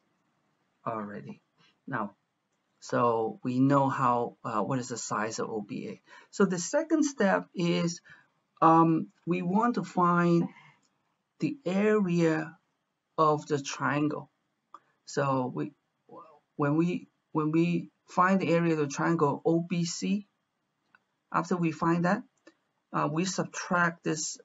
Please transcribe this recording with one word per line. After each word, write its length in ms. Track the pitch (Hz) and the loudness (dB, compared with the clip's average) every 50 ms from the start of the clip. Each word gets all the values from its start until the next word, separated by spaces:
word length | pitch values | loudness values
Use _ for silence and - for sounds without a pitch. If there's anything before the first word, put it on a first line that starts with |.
| _ _ _ _ _ _ _ _ _ _ _ _ _ _ _ _ _ | _ _ _ _ _ _ _ _ _ _ _ _ _ _ _ _ _
Already. 560 | - 117 110 104 101 101 107 - 143 - - _ _ _ _ _ _ _ _ _ - | -10 -8 -8 -8 -10 -12 -14 -16 -16 -18 -18 _ _ _ _ _ _ _ _ _ -8
Now, 280 | 135 117 107 104 - _ _ _ _ _ _ _ _ _ _ _ _ _ | -6 -6 -6 -8 -10 _ _ _ _ _ _ _ _ _ _ _ _ _
so 580 | - - - 127 123 120 117 113 110 110 104 - - | -10 -4 0 2 2 2 2 2 0 -2 -4 -6 -4
we 160 | 131 123 127 | -2 0 2
know 280 | 131 135 143 139 139 135 | 4 4 4 4 4 2
how, 480 | 127 120 135 123 123 120 120 - - - - | 0 0 0 0 2 0 -2 -4 -6 -10 -10
uh, 180 | 127 113 107 | -6 -4 -4
what 180 | 117 123 135 131 | -2 -2 -2 -4
is 100 | 120 - | -4 -6
the 80 | 123 110 | -8 -10
size 420 | - - 120 110 107 113 110 - | -8 -6 -4 -4 -4 -4 -4 -6
of 100 | - - | -6 -6
O 120 | - 110 | -6 -8
B 260 | 104 - - - - - | -8 -8 -8 -10 -10 -10
A. 140 | - - _ _ - - - _ | -12 -14 _ _ -20 -20 -20 _
So 120 | - - 208 | 0 2 2
the 160 | 180 185 175 | 2 2 0
second 440 | 175 - - 285 320 311 339 302 294 | -4 -2 -2 -2 -2 0 0 0 0
step 440 | - - - 214 196 185 180 175 - - | 0 0 0 2 2 2 2 0 -2 -4
is, 460 | - 175 170 175 175 175 170 170 - - - - - _ _ _ _ _ _ _ _ | -2 0 0 2 2 0 -2 -2 -6 -12 -20 -20 -20 _ _ _ _ _ _ _ _
um, 460 | - 160 160 165 165 165 165 156 - - _ _ _ | 4 6 6 6 6 6 4 2 -2 -4 _ _ _
we 160 | 165 175 180 | -4 -4 -2
want 340 | 180 175 185 214 226 240 240 | -2 -2 0 0 0 0 0
to 100 | 202 170 | -2 -4
find 640 | - - - 180 175 175 175 175 175 170 170 170 - - - - - _ _ _ _ _ _ _ _ _ _ _ _ _ - | -4 -2 0 2 2 4 4 4 4 4 2 2 0 -4 -12 -20 -20 _ _ _ _ _ _ _ _ _ _ _ _ _ -6
the 180 | - 156 - - - | -4 -4 -4 -6 -6
area 920 | - 185 190 208 214 214 214 202 180 175 170 165 160 156 156 160 165 - _ _ _ _ _ _ _ _ _ _ _ _ - | -4 -2 0 2 2 2 2 2 2 2 2 4 2 2 0 -2 -6 -12 _ _ _ _ _ _ _ _ _ _ _ _ 0
of 300 | 160 151 151 147 147 - | 2 2 2 0 0 -2
the 140 | 151 143 | -4 -4
triangle. 680 | 139 - - - 139 127 135 147 151 147 151 - 143 - _ _ _ _ _ _ _ _ - - _ _ _ _ _ | -4 -6 -8 -4 -4 -2 0 0 0 -2 -2 -4 -8 -14 _ _ _ _ _ _ _ _ -20 -20 _ _ _ _ _
So 440 | - - 147 143 139 135 135 127 123 - | -8 -4 -2 0 0 0 0 0 -2 -4
we, 160 | 151 151 - - _ _ _ _ _ _ _ - - - - - _ _ _ _ | -6 -6 -8 -10 _ _ _ _ _ _ _ -20 -20 -20 -20 -20 _ _ _ _
when 200 | - 147 143 147 | -2 0 2 2
we, 320 | 156 170 170 175 - - - _ _ _ _ | 2 2 2 0 -4 -6 -12 _ _ _ _
when 200 | - 156 151 156 | -4 -2 0 2
we 380 | 156 165 170 170 175 170 - - - _ _ - | 2 2 2 2 2 -2 -4 -6 -12 _ _ -4
find 320 | - - 180 185 196 190 | 0 2 4 4 4 2
the 140 | 175 - 170 | 2 2 2
area 200 | 170 170 170 160 | 2 2 2 2
of 60 | 156 | 2
the 80 | 147 139 | 0 -2
triangle 540 | - - 160 165 170 165 160 143 135 - - | -2 -2 0 0 2 2 2 2 0 0 0
O 160 | 170 165 170 | 0 2 2
B 240 | 170 175 185 175 170 | 0 -2 -2 -2 -2
C, 420 | 170 - - 190 190 190 208 202 _ _ _ _ _ _ _ _ _ _ _ _ _ _ _ _ _ _ _ _ _ | -4 -4 -4 -4 -2 -2 -2 -4 _ _ _ _ _ _ _ _ _ _ _ _ _ _ _ _ _ _ _ _ _
after 240 | - - 170 - 190 | -4 -4 -4 -2 -2
we 160 | 175 175 160 | -2 0 -2
find 340 | 151 - - 170 170 175 170 | -2 0 0 0 2 2 2
that, 180 | 175 196 240 - - _ _ _ - - _ _ _ _ _ _ _ | 0 0 -2 -4 -8 _ _ _ -20 -20 _ _ _ _ _ _ _
uh, 180 | - - 151 151 | -6 -4 -4 -2
we 140 | 147 160 180 | -2 -2 -4
subtract 800 | 190 185 - 170 - - - - - 185 175 175 170 170 - - | -4 -4 -4 -6 -6 -8 -12 -6 -2 0 2 2 0 0 -2 -4
this, 340 | 165 160 156 - - - - - | -4 -4 -4 -6 -8 -10 -10 -8